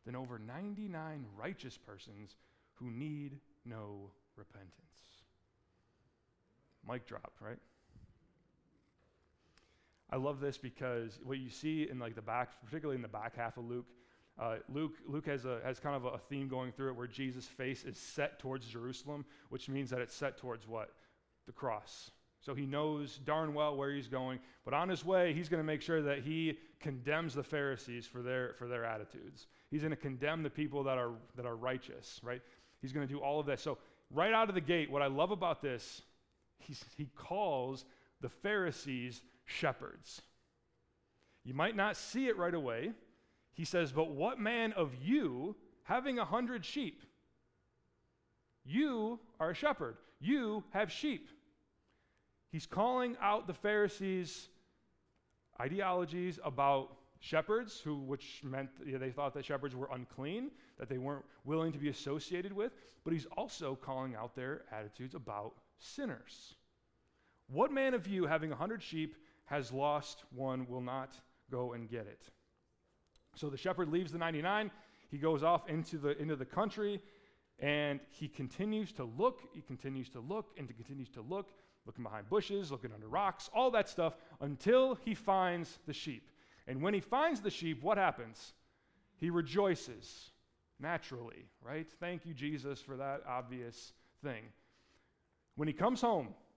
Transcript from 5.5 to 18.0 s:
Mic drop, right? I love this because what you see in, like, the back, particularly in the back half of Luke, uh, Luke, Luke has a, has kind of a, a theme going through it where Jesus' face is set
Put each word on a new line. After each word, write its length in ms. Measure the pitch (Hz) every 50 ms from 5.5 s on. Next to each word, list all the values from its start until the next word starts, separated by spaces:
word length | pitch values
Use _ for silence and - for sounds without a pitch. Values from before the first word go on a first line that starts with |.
| _ _ _ _ _ _ _ _ _ _ _ _ _ _ _ _ _ _ _ _ _ _ _ _ _ _ -
Mic 200 | - 123 127 -
drop, 260 | - 110 - - - _ -
right? 180 | 107 107 120 - _ _ _ _ _ _ - - - - - _ _ _ _ _ _ _ _ _ _ _ _ _ _ _ _ _ _ _ _ _ _ _ _ _ _ _ _ - _ _ _ _ _ _ _ _ _ -
I 60 | -
love 240 | 131 127 143 143 135
this 180 | 139 143 131 -
because 600 | - 127 - - 139 127 120 120 117 113 104 - -
what 140 | 127 139 135
you 100 | 131 120
see 400 | - - - 156 156 156 151 147
in, 100 | 135 127
like, 160 | 120 113 113
the 80 | 113
back, 400 | 107 113 110 123 123 - - - -
particularly 320 | 110 143 160 147 151 135
in 60 | 127
the 60 | 117 110
back 280 | 117 107 107 113 -
half 200 | 120 117 113 -
of 80 | 127 117
Luke, 220 | 117 120 123 123 - - - - _ _ _ _ _ _ -
uh, 180 | 117 117 113 110 - -
Luke, 280 | 127 143 160 156 160 - -
Luke 200 | 139 139 156 151
has 200 | 156 143 135 120
a, 140 | 131 123 117 -
has 160 | 131 127 -
kind 160 | - 147 143
of 80 | 135 123
a, 40 | 127
a 100 | 120 113
theme 280 | - - 139 139 135
going 240 | 135 131 127 127 127
through 200 | 113 - 135 135
it 60 | 127
where 100 | 120 123
Jesus' 400 | 120 110 135 135 131 123 127 113
face 380 | - - - 131 135 127 - -
is 120 | - 101
set 420 | -